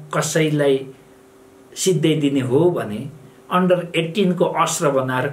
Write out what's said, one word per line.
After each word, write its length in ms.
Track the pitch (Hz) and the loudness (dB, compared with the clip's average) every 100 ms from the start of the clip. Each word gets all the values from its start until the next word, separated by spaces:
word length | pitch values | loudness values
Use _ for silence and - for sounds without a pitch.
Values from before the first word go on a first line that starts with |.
| - | -6
कसैलाई 720 | 151 147 165 156 147 143 135 131 - - - - - - - - - | -4 -2 0 0 2 2 2 -2 -14 -20 -20 -20 -20 -20 -20 -20 -4
सिद्ध्याइदिने 640 | 190 160 160 151 143 135 | 0 2 2 2 0 0
हो 300 | 123 131 175 | 0 2 2
भने, 400 | 113 104 104 143 - - - - | 0 -4 -8 -10 -14 -20 -20 -4
under 420 | 262 285 269 262 165 | 0 2 2 0 -4
एटिनको 480 | 165 214 180 175 | -2 0 0 2
अस्त्र 460 | 175 160 165 - 156 | 0 0 -2 0 0
बनाएर 380 | 135 131 127 143 | 0 0 -2 -4